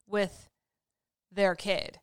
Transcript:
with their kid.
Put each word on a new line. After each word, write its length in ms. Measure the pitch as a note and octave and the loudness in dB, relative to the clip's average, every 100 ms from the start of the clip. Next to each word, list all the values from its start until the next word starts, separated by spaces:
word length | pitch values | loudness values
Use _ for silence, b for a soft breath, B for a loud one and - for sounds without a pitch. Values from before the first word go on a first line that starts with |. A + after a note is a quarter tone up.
| _ | _
with 420 | G#3 F#3+ - - _ _ _ _ _ _ _ _ | -2 -2 -6 -20 _ _ _ _ _ _ _ _
their 240 | F#3+ G3 F3 | 0 2 2
kid. 420 | G3+ F3+ - - | -2 -2 -4 -12